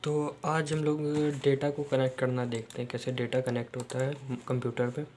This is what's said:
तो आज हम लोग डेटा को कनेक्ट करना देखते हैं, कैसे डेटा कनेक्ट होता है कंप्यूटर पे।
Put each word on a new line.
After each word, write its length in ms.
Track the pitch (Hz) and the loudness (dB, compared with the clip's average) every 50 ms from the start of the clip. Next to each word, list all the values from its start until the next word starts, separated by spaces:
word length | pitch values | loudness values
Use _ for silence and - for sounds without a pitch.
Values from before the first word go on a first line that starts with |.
तो 100 | - 151 147 151 147 147 - - - | -2 0 0 2 0 0 -4 -2 -2
आज 260 | 156 156 160 156 147 | 2 2 2 2 2
हम 100 | 156 156 151 | 0 2 2
लोग 160 | 151 151 151 151 147 151 151 151 151 143 135 | 2 2 2 0 0 2 2 2 2 0 2
डेटा 320 | - 143 139 135 143 147 | 4 4 4 4 2 0
को 120 | 143 143 | 0 0
कनेक्ट 360 | 143 143 - 131 131 127 131 - | -2 0 2 2 2 2 2 0
करना 260 | 131 127 127 127 123 | 0 2 2 0 0
देखते 360 | 120 117 117 110 - - - | 0 -2 -4 -4 -6 -6 -6
हैं, 80 | 123 123 | -6 -4
कैसे 220 | - 120 - - | -6 -4 -4 -4
डेटा 280 | 127 123 120 117 - - | -2 -2 -2 0 2 0
कनेक्ट 360 | - - 120 120 117 - - | 2 2 0 0 -2 -4 -6
होता 220 | 127 117 - - 127 | -8 -8 -4 -2 -2
है 380 | 131 139 147 135 131 131 127 120 - - | 0 0 -2 -6 -6 -8 -8 -8 -2 -2
कंप्यूटर 420 | 127 127 117 123 117 - 123 120 | -2 0 0 -2 0 0 0 0
पे। 140 | 123 147 151 151 - | 0 -4 -8 -8 -10